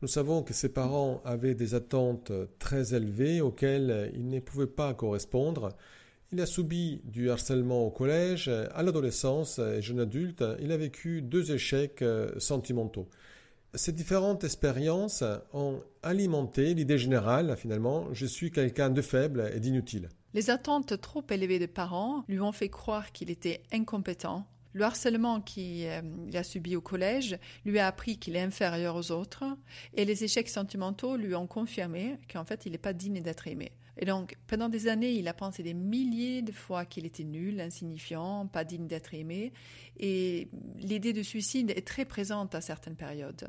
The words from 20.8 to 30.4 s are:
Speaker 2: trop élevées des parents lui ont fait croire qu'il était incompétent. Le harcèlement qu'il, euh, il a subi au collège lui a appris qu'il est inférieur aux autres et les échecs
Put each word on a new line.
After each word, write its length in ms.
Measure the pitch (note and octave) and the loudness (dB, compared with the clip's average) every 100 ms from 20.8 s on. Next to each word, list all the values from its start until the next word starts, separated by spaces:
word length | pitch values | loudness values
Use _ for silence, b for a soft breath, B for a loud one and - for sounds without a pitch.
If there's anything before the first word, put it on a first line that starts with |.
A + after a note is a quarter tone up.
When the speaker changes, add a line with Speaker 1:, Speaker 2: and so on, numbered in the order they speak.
| - G3+ | 2 -2
Speaker 2:
trop 240 | - D4+ C#4 | -2 -6 -2
élevées 280 | G3+ F#3 F#3 | 0 2 2
des 80 | E3+ | 0
parents 580 | - F3 F3 A3 D4 - | -2 -2 -2 -2 -2 -2
lui 120 | F#3+ | 0
ont 120 | G3+ | 0
fait 180 | A3 G3 | 0 -4
croire 420 | - - G#3+ G3+ | -4 -4 -4 -4
qu'il 180 | - - | -8 -6
était 320 | E3+ E3+ - - | -4 -2 -4 -2
incompétent. 760 | A3+ A3 G#3 F#3+ F3 F3+ F#3 G3+ - - | -2 0 -2 -2 -4 -4 -4 -8 -16 -10
Le 120 | F#3+ | 0
harcèlement 560 | G#3+ A#3+ B3+ A3+ A#3+ A3+ | 2 2 2 4 2 0
qu'il, 460 | G3+ - F3+ E3+ E3 | -4 -8 -6 -4 -4
euh, 140 | D#3+ D#3+ F3 E3+ | -4 -6 -8 -4
il 100 | F3+ | -4
a 60 | |
subi 340 | - F#3 E3+ F3 | -4 -6 -2 -2
au 60 | |
collège 560 | E3+ F#3 F#3+ C4 B3 F3 B B | -2 0 2 2 0 -4 B B
lui 140 | G#3 G#3 | 0 4
a 80 | F#3+ | 4
appris 320 | F#3+ - A3 | 0 -4 -6
qu'il 180 | - E3+ | -2 0
est 60 | |
inférieur 520 | F#3 G3 F#3 E3+ F3 E3+ | 0 2 2 2 0 0
aux 140 | E3 | -2
autres 340 | E3+ G3 - C4+ C4+ B B B | -2 -4 -6 -6 -6 B B B
et 100 | - | 0
les 200 | G3+ G#3 | 2 2
échecs 260 | A3 A#3+ | 2 0